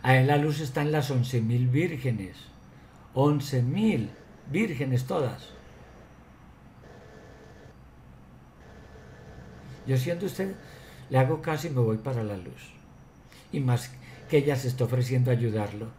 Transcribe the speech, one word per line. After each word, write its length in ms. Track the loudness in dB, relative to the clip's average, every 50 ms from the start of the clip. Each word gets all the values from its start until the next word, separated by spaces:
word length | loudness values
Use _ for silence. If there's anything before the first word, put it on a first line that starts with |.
| 6
Ah, 120 | 6 6
en 100 | 6 8
la 100 | 6 4
luz 220 | 4 4 2 0 -2
están 320 | -4 -4 -2 -2 0 2
las 200 | 2 0 0 2
once 300 | 0 0 0 0 0 0
mil 260 | 0 2 2 2 2
vírgenes. 680 | 2 2 2 2 0 -2 -4 -2 -2 -2 -2 -6 -10 -14 -18 -20 -20 -20 -20 -20 -20 -20 -20 -20 -20 -20 -20 -20 -6 2
Once 480 | 4 4 4 4 2 0 0 0 0
mil 480 | 2 2 2 2 2 4 2 2 -2 -4 -8 -16 -20 -20 -20 -20 -12 -4
vírgenes 540 | -2 0 0 0 -2 -4 0 0 0 0 0
todas. 440 | 0 -2 0 0 -2 -4 -8 -14 -20 -20 -20 -20 -20 -20 -20 -20 -20 -20 -20 -20 -20 -20 -20 -20 -20 -20 -20 -20 -20 -20 -20 -20 -20 -20 -20 -20 -20 -20 -20 -20 -20 -20 -20 -20 -20 -20 -20 -20 -20 -20 -20 -20 -20 -20 -20 -20 -20 -20 -20 -20 -20 -20 -20 -20 -20 -20 -20 -20 -20 -20 -20 -20 -20 -20 -20 -20 -20 -20 -20 -20 -20 -20 -20 -20 -18 -18 -18 -18 -18 -18 -18 -18 -18 -18 -12 -4
Yo 100 | -2 -2
siendo 280 | 0 0 -2 -4 -4 -4
usted, 280 | -6 -4 -4 -6 -6 -6 -10 -16 -20 -20 -20 -20 -20 -20 -20 -10 0
le 80 | 2
hago 240 | 2 4 4 0 -2
caso 260 | -2 -4 -4 -4 -4
y 40 | -2
me 100 | 0 2
voy 160 | 2 2 0
para 260 | -2 -2 -4 -4 -4 -4
la 140 | -4 -6
luz. 340 | -8 -10 -14 -16 -16 -20 -20 -20 -20 -20 -20 -20 -20 -20 -20 -20 -20 -20 -20 -20 -20 -14 -6
Y 80 | -4 0
más 320 | 2 2 2 0 -2 -8 -16 -18 -20 -20 -20 -20 -6 2
que 80 | 2
ella 180 | 4 4 4 0
se 120 | 0 -2
está 180 | -2 0 0 0
ofreciendo 460 | 2 2 0 0 2 2 2 4 4
a 20 | 4
ayudarlo. 540 | 2 2 0 0 0 -2 -2 -6 -10 -10 -12 -12